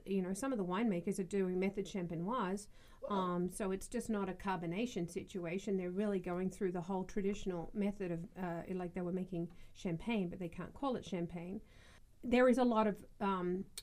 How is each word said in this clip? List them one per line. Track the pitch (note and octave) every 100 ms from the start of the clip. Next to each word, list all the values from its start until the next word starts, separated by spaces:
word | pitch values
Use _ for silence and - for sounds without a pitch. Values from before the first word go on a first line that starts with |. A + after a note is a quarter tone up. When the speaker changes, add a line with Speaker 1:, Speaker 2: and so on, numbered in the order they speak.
Speaker 1:
the, | -
you | F#3+
know, | F3+
some | F#3+ C4+
of | B3
the |
winemakers | F3 F#3 A#3+ F3 G3+ G3
are |
doing | F#3 G3 F#3 F#3
method | F#3+ G3 G3
champenoise, | G3 E3+ E3 F3 B3+ F3+ G3+ - - - - -
Speaker 2:
Wow. | G3
Speaker 1:
um, | F#3 F3 F3+
so | F3+ G3
it's | F#3+ -
just | A#3+ A3
not | G#3 F#3+
a |
carbonation | F#3 G3 F#3 E3+ F3 A#3+ G3 E3+
situation. | - G3+ G3 E3+ F#3 G#3+ F#3+
They're | F3+
really | F3+ G#3+ G3
going | F#3 F3+ F#3
through | F#3+ F#3+
the | F3
whole | E3+ F#3
traditional | F#3 - F#3+ G3+ F#3+ F3 D#3+
method | G#3+ G3+ G3+ F#3
of, | E3 E3+ -
uh, | F#3 E3+ -
like, | F#3 F3
they | F3+
were | F3
making | F#3 F#3 E3+ F3 - -
champagne, | - F#3+ E3 - A3+ F3
but | F3
they | F3
can't | - E3+
call | - C#4
it | A#3+
champagne. | - F3+ E3+ E3+ F3 G#3 - - - - - -
There | B3 A#3+ B3+
is | B3+
a |
lot | B3 A3 G#3+
of, | F#3 - -
um, | G3 F#3+ F3+ F3+ - -